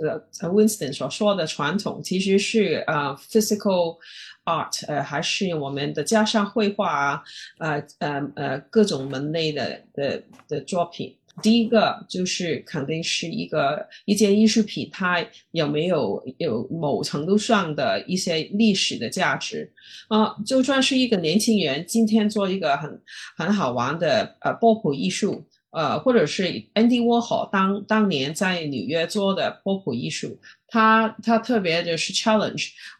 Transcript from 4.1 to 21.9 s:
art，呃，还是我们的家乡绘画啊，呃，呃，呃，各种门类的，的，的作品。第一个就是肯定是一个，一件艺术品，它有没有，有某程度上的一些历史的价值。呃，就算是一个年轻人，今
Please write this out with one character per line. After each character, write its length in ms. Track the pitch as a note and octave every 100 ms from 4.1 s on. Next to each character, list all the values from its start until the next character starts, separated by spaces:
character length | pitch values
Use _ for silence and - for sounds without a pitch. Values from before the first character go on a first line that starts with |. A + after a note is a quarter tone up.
| - - - -
art， 400 | D#3+ C#3 - -
呃， 120 | D3
还 200 | C#3+ D3
是 340 | - - F#3+ D#3+
我 140 | C3+
们 240 | C#3 D3
的 100 | D#3
家 220 | C#3+ A3 G#3+
乡 200 | A3 G3+
绘 220 | A#3+ G3+
画 220 | G3+ F#3
啊， 320 | D3 C#3 D3 - - - -
呃， 240 | D#3+ D3 D3+ -
呃， 320 | D3+ C#3+ C#3+ D3+
呃， 240 | C#3 C3+ -
各 140 | A3+
种 260 | G3+ D3 C3+
门 220 | C3+ D3
类 220 | E3 D#3
的， 280 | C#3+ G2+ C2 -
的， 300 | - C#3 F2 - - _
的 120 | D3
作 240 | - F3+ E3+
品。 280 | - - - _ -
第 180 | G#3+ A#3
一 80 | A3
个 380 | A3+ D#3 - -
就 160 | F3+ F3+
是 320 | - F3 B2+ -
肯 180 | D#3 C#3
定 160 | D#3+
是 240 | - - E3+
一 220 | - -
个， 400 | D#3 C#3 - - - -
一 80 |
件 240 | G#3 G#3 G3+
艺 80 | A3
术 160 | A3+
品， 280 | G#3+ D#3+ D3+
它 340 | - F#3 F3 D#3 - _
有 140 | E3 D3
没 220 | D3+ F3
有， 340 | D#3+ G#2+ G2+ C3 -
有 300 | E3 - -
某 320 | E3 D#3+ -
程 240 | D3+ C#3+ E3
度 120 | G#3
上 360 | G#3+ G#3+ E3
的 300 | D3+ A#2+ G2 -
一 120 | F#3
些 260 | F3+ D#3+ C#3
历 200 | G#3 A3+
史 260 | F#3+ - -
的 100 | -
价 280 | F#3 D#3 C3+
值。 340 | - D3+ - _ - - -
呃， 260 | G#3+ G#3+ - G#3+
就 160 | C4
算 220 | C4 C4+
是 120 | C4 B3+
一 100 | B3
个 80 | G3+
年 240 | D#3+ G3
轻 240 | A3 G#3+
人， 200 | D3+ C3+
今 180 | F3